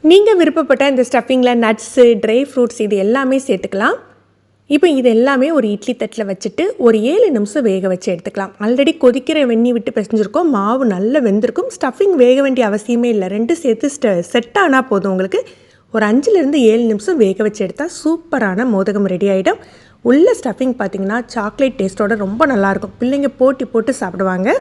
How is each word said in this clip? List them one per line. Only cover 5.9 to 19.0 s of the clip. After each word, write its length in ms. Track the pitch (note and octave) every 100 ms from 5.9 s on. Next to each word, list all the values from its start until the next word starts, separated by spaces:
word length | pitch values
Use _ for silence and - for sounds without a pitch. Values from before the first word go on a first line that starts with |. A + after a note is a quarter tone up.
தட்டுல 300 | B3 G#3+ -
வச்சுட்டு 400 | G3+ F#3+ G#3 - F4+ -
ஒரு 180 | A#3+ A3+
ஏழு 240 | A3+ F#4 A4+
நிமிஷம் 320 | A#3+ G#3 D#4
வேக 260 | A3+ F#3+ F#3+
வச்சு 200 | F#3 G#3
எடுத்துக்கலாம். 420 | F3 G3+ - F#3+ -
already 340 | G#3 B3+ C#4 D#4+
கொதிக்கிற 420 | B3+ B3 C4 D#4 C4
வெந்நீர் 260 | A3+ A#3+
விட்டு 200 | A#3 A#3
பிசைஞ்சிருக்கோம். 580 | A3+ G3+ A3 G3+ C#4+ F4
மாவு 340 | A3+ G3+ B3+ B3+
நல்லா 320 | F3+ G#3 D4
வெந்திருக்கும். 520 | A#3 G3+ A3+ C#4 B4+
ஸ்டஃபிங் 440 | - C#4 - G4+ E4+
வேக 220 | B3 C4
வேண்டிய 260 | C#4 B3+ A3
அவசியமே 360 | G#3 G#3+ A#3
இல்ல. 240 | A#3+ A3 F#3
ரெண்டு 280 | G#3 A#3 E4+
சேர்த்து 340 | C#4 A3+ C#4+
ஸ்ட-, 300 | - A3+ F3+
செட் 380 | F3 A#3+ A#3 G#4
ஆனா 220 | F4+ C4
போதும் 300 | B3+ G3 G3
உங்களுக்கு. 300 | F#3 F#3+ G4+ B4+ - _ _ _
ஒரு 100 | A3+ G#3+
அஞ்சுல 340 | A#3 D4 G4+
இருந்து 180 | C#4 D4
ஏழு 220 | A3+ A3
நிமிஷம் 320 | A#3 G#3 C#4 E4
வேக 260 | G3+ F#3+
வச்சு 220 | G#3+ G#3
எடுத்தா 220 | F#3 - D#4+
சூப்பரான 760 | - D4+ E4 - C#4 G#3+ F#3 B3+
மோதகம் 400 | G3+ F#3+ G3+